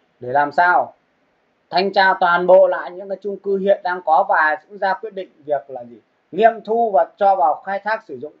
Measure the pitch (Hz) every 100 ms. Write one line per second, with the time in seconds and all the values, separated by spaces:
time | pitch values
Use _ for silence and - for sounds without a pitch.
0 | _ _ 120 139 143 143 175 165 120 -
1 | _ _ _ _ _ _ _ 170 196 196
2 | 190 185 180 175 180 185 185 170 156 180
3 | 196 190 208 196 196 196 190 190 180 185
4 | 170 160 196 180 156 151 - 202 196 185
5 | 220 190 175 _ 143 143 - 127 120 113
6 | _ _ _ 175 226 220 202 226 226 190
7 | 160 _ 196 190 165 143 185 196 208 220
8 | - 131 147 -